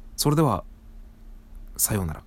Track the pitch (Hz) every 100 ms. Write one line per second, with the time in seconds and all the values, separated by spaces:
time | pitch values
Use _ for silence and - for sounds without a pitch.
0 | - - 147 151 156 98 - - - -
1 | - - - - - - - - - 110
2 | 90 78